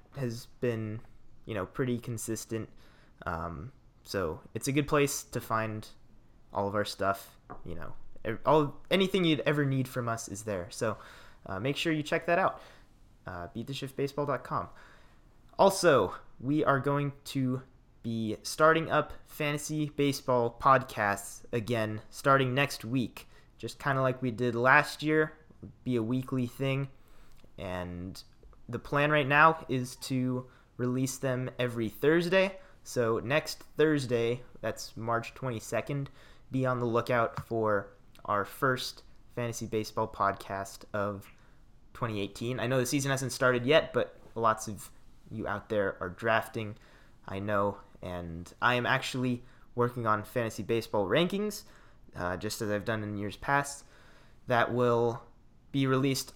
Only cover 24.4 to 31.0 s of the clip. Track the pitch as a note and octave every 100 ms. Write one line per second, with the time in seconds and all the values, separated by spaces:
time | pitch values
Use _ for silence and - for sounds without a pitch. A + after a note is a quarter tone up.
24.4 | B2 A#2 B2+ C#3+ - - D3 D#3 D#3 -
25.4 | - - F#2+ - B2+ A#2+ A2+ C3 C3 C3
26.4 | A#2+ - C3+ C3+ C#3 - - - - -
27.4 | - - F#2 F2+ F2 F2 F#2+ F#2 - -
28.4 | - - - A#2+ - C#3+ D3 D3+ C3+ D3
29.4 | D#3+ D#3+ - C3 B2+ - - C3 B2+ B2+
30.4 | - - - - B2 B2+